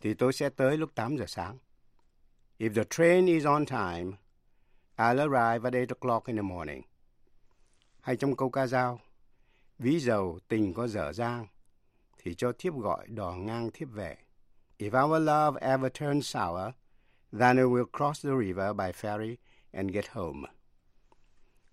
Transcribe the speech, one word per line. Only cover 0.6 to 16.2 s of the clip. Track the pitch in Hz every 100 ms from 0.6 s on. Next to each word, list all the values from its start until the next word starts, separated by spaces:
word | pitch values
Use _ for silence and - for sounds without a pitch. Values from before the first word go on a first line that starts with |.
| 131 156
lúc | 160
tám | - 113 143
giờ | 90
sáng. | - 90 127 _ _ _ _ _ _ _ _ _ -
If | 113
the | 107 104
train | - 165 180 185
is | 165
on | 147 147 147
time, | 123 92 85 90 98 _ _ _ _ _ _ _ -
I'll | 113 127 151
arrive | 131 117 117 123
at |
eight | 123 123
o'clock | 127 127 113
in | - 110
the |
morning. | 98 90 76 67 - _ _ _ _ - - _ _ _ _ _
Hay | - 127
trong | 139 123
câu | 131
ca | 135 131
dao, | 127 123 123 - - _ _ _ _ _ -
ví | 123 165
dầu | 123 104 95 85 -
tình | 110 101
có | 90 120
dở | 104 73
dang, | 87 117 120 107 - _ _ _ _ _ _
thì | 87
cho | 85 123 120
thiếp | 185
gọi | 143 101 58 50
đò | 110 92
ngang | 90 104 117 113
thiếp | - 139
về. | 107 85 - _ _ _ _ _ -
If | 101
our | 127 147 160 156
love | 151 151 131
ever | 131 135 131
turns | - 147 143